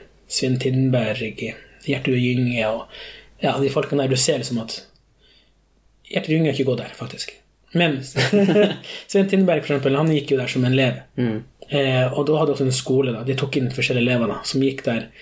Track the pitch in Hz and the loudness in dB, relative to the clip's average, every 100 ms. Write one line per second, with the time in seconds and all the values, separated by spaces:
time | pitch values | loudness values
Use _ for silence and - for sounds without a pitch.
0 | - _ - - 131 127 131 131 131 127 | -20 _ -8 -2 0 0 0 2 2 2
1 | 107 107 110 - 113 - - - - 131 | 0 -2 -6 -6 -10 -10 -18 -10 -4 -2
2 | 143 123 123 123 123 120 107 113 - - | 0 2 2 2 0 0 -2 -2 -8 -18
3 | - - - - 147 127 139 151 139 143 | -18 -20 -20 -4 -2 0 0 0 0 0
4 | 135 127 - 139 - 117 110 - - _ | 0 2 2 0 -2 -6 -6 -10 -16 _
5 | _ _ _ _ _ _ _ _ _ _ | _ _ _ _ _ _ _ _ _ _
6 | - - - 160 156 135 131 120 - - | -6 -4 0 0 2 0 0 -2 -4 -12
7 | 123 - - - _ _ _ 170 165 135 | -12 -12 -14 -16 _ _ _ 0 0 0
8 | - 135 127 208 196 208 202 - - - | -4 -2 2 4 4 4 2 0 -10 -16
9 | - 202 196 190 185 156 - 143 135 135 | -2 0 2 4 4 2 0 0 2 2
10 | 160 151 - 135 120 131 123 131 127 - | 2 2 2 0 0 0 2 4 2 -2
11 | - - 123 110 127 _ - 147 139 131 | -8 -4 -2 -2 -8 _ -4 0 2 2
12 | 127 147 143 151 151 131 131 127 - 131 | 2 0 2 2 2 0 0 0 2 2
13 | 127 113 127 131 131 143 123 - - 123 | 2 -2 -4 -4 -2 -2 -2 -2 -2 2
14 | 120 123 110 95 - 135 135 135 - 113 | 2 2 0 -4 -4 0 0 0 -2 -4
15 | - - | -4 -14